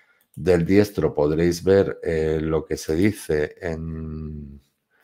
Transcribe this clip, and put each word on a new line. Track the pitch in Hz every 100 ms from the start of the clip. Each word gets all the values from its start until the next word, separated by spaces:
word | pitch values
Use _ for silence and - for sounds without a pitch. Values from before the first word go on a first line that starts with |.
| _ _ _ -
del | 78 87
Diestro | 82 98 104 - 76
podréis | 73 73 78 87 85
ver, | 90 98 87 -
eh, | 87 80 80 78
lo | 78 78
que | - 78
se | -
dice | 80 104 98 - 76 76 -
en, | 90 80 80 80 78 78 78 76 71 71 _ _ _ _